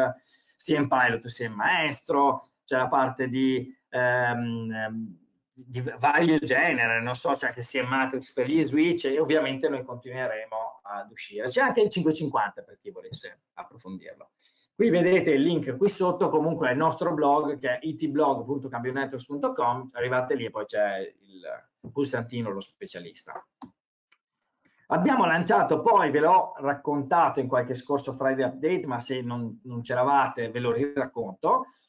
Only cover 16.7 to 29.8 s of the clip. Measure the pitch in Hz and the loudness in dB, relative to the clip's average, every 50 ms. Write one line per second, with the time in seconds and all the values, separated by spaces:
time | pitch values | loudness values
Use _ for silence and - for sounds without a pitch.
16.7 | - 147 160 160 160 - 175 175 165 151 151 139 143 151 151 143 143 135 - 127 | 2 2 2 0 0 0 -2 -2 0 2 2 4 4 4 2 -2 -4 -4 -2 -2
17.7 | 123 123 - 160 151 - 160 147 139 147 151 139 131 120 117 123 147 135 131 135 | -2 -2 -4 -8 -6 -4 -4 -2 0 2 2 2 0 -2 -2 -4 -6 -6 -6 -8
18.7 | 123 120 120 131 127 139 135 135 135 120 - - 143 143 156 170 - 156 123 120 | -8 -6 -6 -4 -4 -4 -4 -4 -6 -12 -10 -10 -6 -4 -4 -4 -2 0 0 0
19.7 | 120 131 127 - - 120 120 127 127 127 127 127 143 127 113 107 - 110 104 - | 0 -2 -6 -10 -6 -6 -4 0 0 0 0 0 -2 -2 -4 -6 -6 -8 -8 -4
20.7 | - 104 104 101 98 95 95 - - _ 101 98 98 92 87 69 60 - - _ | -2 0 0 0 0 -4 -6 -10 -12 _ _ _ -20 -16 -12 -12 -12 -12 -14 _
21.7 | _ _ - 113 113 139 143 131 131 120 117 120 123 120 113 107 98 98 98 - | _ _ -20 -8 -4 -2 -2 -2 -2 -4 -6 -6 -6 -6 -4 -4 -6 -6 -10 -12
22.7 | _ _ 101 95 - 90 87 85 80 - - - - - - _ _ _ - 110 | _ _ -16 -14 -14 -14 -14 -14 -18 -20 -20 -16 -18 -18 -18 _ _ _ -20 -20
23.7 | _ _ _ _ _ _ _ _ _ _ _ _ _ _ _ _ _ _ _ _ | _ _ _ _ _ _ _ _ _ _ _ _ _ _ _ _ _ _ _ _
24.7 | _ _ _ _ 143 170 180 202 - - 190 170 160 175 175 - 226 - - - | _ _ _ _ 0 2 2 4 4 4 4 4 2 2 2 2 2 2 4 2
25.7 | 160 151 - - 220 196 170 147 131 147 151 165 - - - - - - 135 139 | 2 2 4 6 6 6 4 4 4 4 6 6 6 6 4 2 -6 -4 -2 -2
26.7 | 143 139 - 151 147 143 131 131 175 175 156 139 - 143 127 123 131 123 120 127 | -2 -2 -2 -2 -2 -2 0 2 4 4 4 4 2 0 -2 2 0 0 0 0
27.7 | 131 127 - - 143 139 - 135 127 131 135 135 131 131 131 127 131 131 143 160 | -4 -8 -2 -2 -2 -2 -2 -4 -6 -2 0 0 2 2 0 -2 -2 -2 -2 0
28.7 | 185 175 165 143 123 120 120 - 131 127 123 120 120 120 120 113 101 - _ 127 | 0 0 -2 -4 -6 -6 -4 -6 -6 -4 -4 -4 -6 -6 -6 -8 -10 -12 _ -10
29.7 | 120 120 | -10 -10